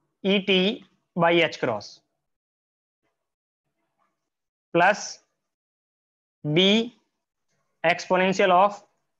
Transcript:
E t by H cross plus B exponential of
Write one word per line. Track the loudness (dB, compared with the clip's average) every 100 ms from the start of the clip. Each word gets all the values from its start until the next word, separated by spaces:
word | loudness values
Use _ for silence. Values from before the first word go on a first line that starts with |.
| _ _
E | -2 -2 0
t | 0 0 -4 -12 _ _ -2
by | 0 2
H | 0 -2
cross | -6 -6 -10 -20 _ _ _ _ _ _ _ _ _ _ _ _ _ _ _ _ _ _ _ _ _ _ _ _ _ _ _
plus | 2 2 0 -6 -18 _ _ _ _ _ _ _ _ _ _ _ _
B | -4 0 2 2 -2 -10 _ _ _ _ _ _ _ _
exponential | -2 -2 -2 -2 0 0 2 2
of | 2 -2 _ _ _